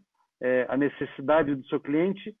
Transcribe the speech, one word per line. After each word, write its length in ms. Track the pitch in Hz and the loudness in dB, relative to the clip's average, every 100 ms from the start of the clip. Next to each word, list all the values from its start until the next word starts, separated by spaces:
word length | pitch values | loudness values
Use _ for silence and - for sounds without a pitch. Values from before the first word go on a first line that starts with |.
| _ _ _ - | _ _ _ -6
é, 260 | 127 127 120 | 0 2 2
a 80 | 131 | 0
necessidade 760 | 143 - 139 - 135 156 143 | 0 -2 -8 -6 2 4 4
do 120 | 139 - | -2 -2
seu 140 | 143 | -6
cliente 540 | 143 151 190 196 220 - | 0 0 0 -2 -10 -16